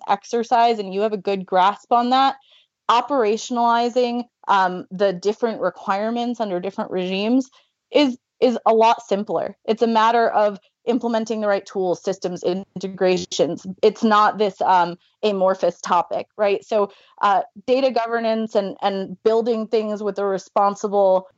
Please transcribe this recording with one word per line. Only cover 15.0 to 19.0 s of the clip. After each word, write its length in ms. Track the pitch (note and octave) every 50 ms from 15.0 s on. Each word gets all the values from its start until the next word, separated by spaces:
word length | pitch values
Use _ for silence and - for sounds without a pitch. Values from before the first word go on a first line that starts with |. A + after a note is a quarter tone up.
| _ _ _ _
amorphous 600 | - G#3+ G#3 F#3+ F#3 F#3+ F#3+ F#3 - F3 F3 _
topic, 460 | - - G3 F3 E3 - - B2+ G#2 - _ -
right? 260 | G#3 G3+ G3+ - -
So, 300 | - A#3 G#3+ G3+ G3+ - _ _ _ _ -
uh, 200 | - G#3 G3 F3+ - - _ G#3 -
data 260 | - B3+ C4 C4 C4
governance 640 | A#3 A#3+ A3+ A#3 A#3 A#3 A3+ A3+ A3+ A3 A3 G#3+ -
and, 220 | A3 G3 F#3+ - -
and 400 | - G3+ G3 G3